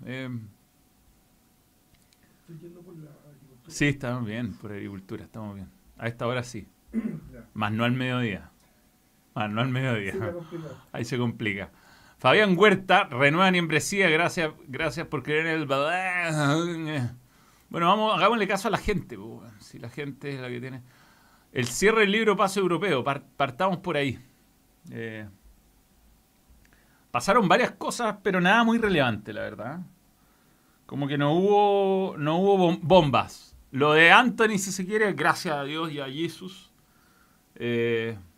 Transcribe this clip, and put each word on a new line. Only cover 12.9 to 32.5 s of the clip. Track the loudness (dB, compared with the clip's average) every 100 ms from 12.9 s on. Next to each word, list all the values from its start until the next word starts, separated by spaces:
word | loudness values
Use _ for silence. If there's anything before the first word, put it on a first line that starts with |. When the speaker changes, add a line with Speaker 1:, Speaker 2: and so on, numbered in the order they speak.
| 2 2
Speaker 1:
renueva | 2 4 4 4
membresía. | 2 2 0 0 0 2
Gracias, | 2 0 0 -4 -6 -12
gracias | -4 -4 -4 -6
por | -6
creer | -2 -2 0
en |
el | -2 0
balón. | 0 0 -2 -2 -2 -2 0 2 2 -2 -4 -6 -4 -6 -8 _ _ _ _ -10
Bueno, | -2 2
vamos, | 2 0 2
hagámosle | 2 2 0
caso | -2 -2
a |
la | -2
gente, | -2 -4 -6 -14
po, | -14 -16
weón. | -20 -20
Si | -20 -16
la | -14
gente | -10 -12 -10 -12 -10
es |
la | -10
que | -10
tiene. | -12 -14 -18 _ _ _ _ _ _
El | -4 -4
cierre | 2 2 4
del | 4
libro | 2 2 2
Pase | 2 0
Europeo. | 0 0 0 0
Par-, | 0 -4 -6 -4
partamos | -4 0 -2 -2
por | -2 -2
ahí. | -2 -4 -12 _ _ _ _ _ -18
Eh, | -14 -12 -12 -16 -18 -20 _ _ _ _ _ _ _ _ _ _ _ _ _ _ _ _
pasaron | -4 2 4 4
varias | 4 2
cosas, | -4 -8 -4 -4 -2
pero | -2 0
nada | 4 4
muy | 4 2
relevante, | 2 2 2 0 -6
la | -10
verdad. | -10 -10 -10 -12 -14 _ _ _ _ _ _ _ _ _ -12
Como | -6 -4
que | 0
no | 2
hubo, | 2 4 4 4 4 2 0 -2 -4
no | -2 2
hubo | 4